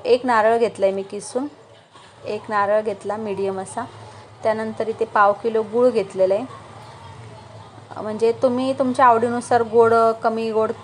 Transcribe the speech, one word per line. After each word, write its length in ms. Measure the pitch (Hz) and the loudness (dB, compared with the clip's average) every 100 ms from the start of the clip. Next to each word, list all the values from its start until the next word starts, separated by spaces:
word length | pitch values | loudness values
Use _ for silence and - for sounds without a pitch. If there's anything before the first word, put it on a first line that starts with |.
| - | 2
एक 200 | 254 262 | 2 2
नारळ 320 | 226 220 233 | 2 4 4
घेतला 280 | 220 196 190 | 0 0 0
आहे 100 | 196 | 0
मी 60 | |
किसून, 460 | 190 202 - 247 285 - - - _ - - - - | -8 -12 -8 -6 -6 -10 -20 -20 _ -20 -20 -14 -10
एक 160 | 214 220 | -10 -4
नारळ 320 | 208 202 214 | -2 0 0
घेतला 360 | 214 202 196 214 | -2 -6 -8 -6
medium 420 | 214 190 196 190 | -6 -4 -4 -6
असा. 260 | 190 233 254 - - - - - | -8 -10 -12 -14 -20 -20 -20 -6
त्यानंतर 440 | 220 220 220 220 220 | -4 -2 -4 -6 -6
इथे 180 | 220 226 | -4 -2
पाव 280 | 220 202 | 2 2
किलो 280 | 208 233 220 | 2 -2 -2
गूळ 280 | 208 226 247 | -2 2 2
घेतलेला 440 | 226 190 190 185 | 2 -2 0 0
आहे. 120 | 202 262 - - - - - - - - - - - - - - - | 0 -4 -14 -20 -20 -20 -20 -20 -20 -20 -20 -20 -20 -20 -20 -18 -12
म्हणजे 300 | 208 214 226 | -10 0 0
तुम्ही 480 | 226 262 247 262 269 | 2 0 0 -2 -2
तुमच्या 260 | 262 247 262 | -2 4 4
आवडीनुसार 560 | 233 240 240 233 240 | 6 2 -2 0 0
गोड, 320 | 226 226 226 226 226 226 | 2 4 6 6 4 2
कमी 280 | 233 226 226 | -2 -2 -2
गोड 200 | 220 220 226 | -2 -2 -4